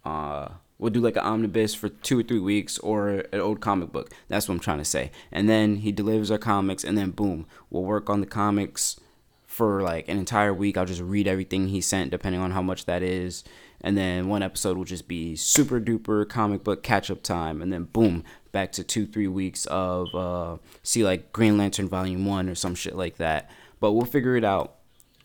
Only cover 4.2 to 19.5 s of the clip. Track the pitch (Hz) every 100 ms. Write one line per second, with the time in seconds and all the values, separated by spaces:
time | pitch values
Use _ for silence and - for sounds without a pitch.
4.2 | - 101 - 87 - 73 76 69 67 -
5.2 | - - 101 110 107 104 107 98 104 110
6.2 | 104 107 113 101 98 95 - 104 95 90
7.2 | 104 85 82 - _ - 92 104 101 101
8.2 | 98 107 104 101 98 - - - _ _
9.2 | _ _ _ - 110 98 92 82 - 98
10.2 | 90 104 104 92 101 95 92 87 90 101
11.2 | 95 95 92 95 95 98 - 98 71 90
12.2 | 98 90 92 95 92 92 - 90 90 92
13.2 | 90 87 - - - - - 101 92 90
14.2 | 92 104 95 - 104 92 92 90 - 87
15.2 | 82 78 - 147 139 123 110 110 110 104
16.2 | 104 117 107 101 104 95 - 104 - 95
17.2 | - 87 80 76 87 90 87 113 110 85
18.2 | - - - 98 92 - 87 110 101 107
19.2 | 98 92 92